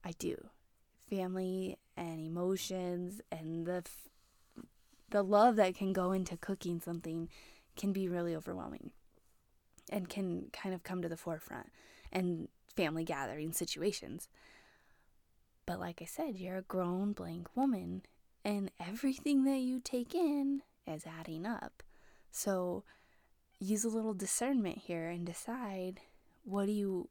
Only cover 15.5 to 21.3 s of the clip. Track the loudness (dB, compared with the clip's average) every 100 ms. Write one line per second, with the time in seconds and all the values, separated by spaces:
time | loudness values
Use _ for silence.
15.5 | _ -6 -4 -6 -8 -10 -6 -4 -4 -4
16.5 | -6 -2 0 2 2 2 0 -4 -6 -4
17.5 | 2 2 2 -2 -6 -8 _ _ _ -2
18.5 | 0 -2 -4 -6 0 2 2 4 6 6
19.5 | 4 2 0 0 -2 0 2 4 4 2
20.5 | 0 -4 _ -8 -6 -8 -10 -8